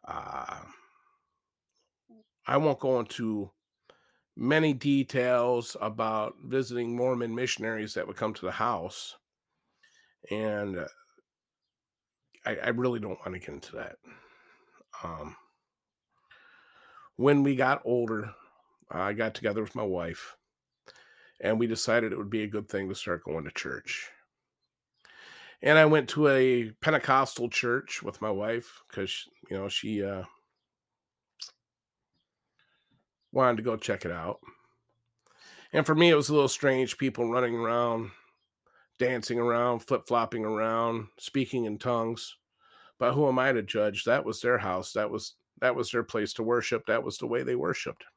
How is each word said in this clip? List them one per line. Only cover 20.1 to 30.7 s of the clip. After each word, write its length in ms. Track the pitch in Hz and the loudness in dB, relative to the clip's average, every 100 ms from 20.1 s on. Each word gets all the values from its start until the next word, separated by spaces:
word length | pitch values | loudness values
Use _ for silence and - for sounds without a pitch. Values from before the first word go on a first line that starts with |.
| 82 - - _ _ _ _ - - - - - _ | -8 -14 -18 _ _ _ _ -20 -20 -20 -20 -20 _
and 200 | 95 110 | -2 0
we 80 | 117 | 0
decided 440 | 110 - 117 110 | 0 2 2 2
it 60 | 98 | -4
would 140 | 104 | -4
be 100 | 110 | -4
a 60 | 107 | -4
good 200 | 107 104 | -6 -6
thing 220 | 101 95 | -6 -4
to 60 | 92 | -6
start 300 | - 87 - | -4 -6 -4
going 180 | 80 | -8
to 80 | 71 | -6
church. 580 | - - 64 - - - - _ _ _ _ _ _ _ _ - - - - - - | -8 -8 -10 -8 -10 -10 -18 _ _ _ _ _ _ _ _ -20 -20 -20 -20 -20 -2
And 160 | 147 151 | 6 8
I 80 | 156 | 10
went 240 | 156 127 | 8 4
to 200 | - 151 | 2 6
a 420 | 135 131 123 113 110 | 6 6 4 0 -2
Pentecostal 680 | - 156 - 135 135 - 120 | 2 2 4 4 4 0 -2
church 520 | - 123 123 - - | 0 0 -2 -2 -10
with 200 | - - | -10 -6
my 80 | 107 | -4
wife 500 | 98 107 117 - - _ | -2 -2 -4 -6 -20 _
'cause, 400 | - 98 - - _ - | -8 -6 -6 -10 _ -10
you 80 | 95 | -6
know, 120 | 98 | -4
she, 340 | - 110 107 | -4 -4 -4
uh, 200 | 98 95 92 _ _ _ _ | -4 -6 -10 _ _ _ _